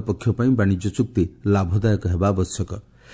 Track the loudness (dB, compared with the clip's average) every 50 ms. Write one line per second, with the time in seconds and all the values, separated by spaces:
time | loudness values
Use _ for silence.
0 | 0 -2 -4 -2 0 -2 0 0 2 2 2 2 2 2 2 0 -2 -4 -2 -2
1 | -4 -2 0 0 0 -2 -2 -4 0 0 2 2 2 0 0 0 2 2 0 0
2 | 0 -2 0 2 2 2 2 0 -2 -2 -2 -6 -6 -8 -8 -14 -14 _ -20 -20
3 | -20 -20